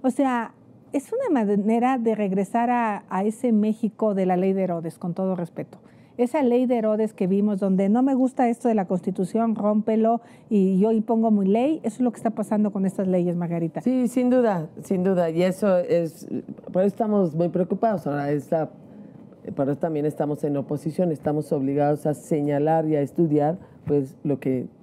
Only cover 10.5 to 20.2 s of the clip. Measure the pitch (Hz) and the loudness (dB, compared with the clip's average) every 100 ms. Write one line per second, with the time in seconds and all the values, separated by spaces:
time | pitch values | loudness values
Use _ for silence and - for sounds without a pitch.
10.5 | 208 190 190 214 226 220 226 226 208 190 | 2 4 4 2 2 2 2 2 2 4
11.5 | 214 269 320 226 - 247 214 233 220 208 | 2 2 0 -4 0 -2 0 -6 -4 -2
12.5 | 214 208 202 190 185 190 185 175 170 170 | 0 0 0 -2 -2 0 2 0 -2 -4
13.5 | 170 165 160 247 254 240 254 247 254 233 | -4 -4 -2 -2 0 0 0 2 4 2
14.5 | 185 156 - - 190 180 180 165 165 185 | 0 -6 -12 -4 0 2 2 0 2 0
15.5 | 180 214 180 - 170 165 - - 123 - | 2 2 2 2 0 0 -8 -10 -10 -10
16.5 | - - 180 196 190 220 208 180 156 175 | -16 -4 0 0 0 0 2 2 0 0
17.5 | 175 180 196 226 190 156 143 143 147 123 | 0 -2 0 0 0 -2 -4 -2 -2 -2
18.5 | 165 147 - - - - - - - - | -2 -2 -8 -20 -20 -20 -20 -20 -16 -12
19.5 | - 139 139 170 156 151 147 | -4 -2 -2 -2 -2 -4 -2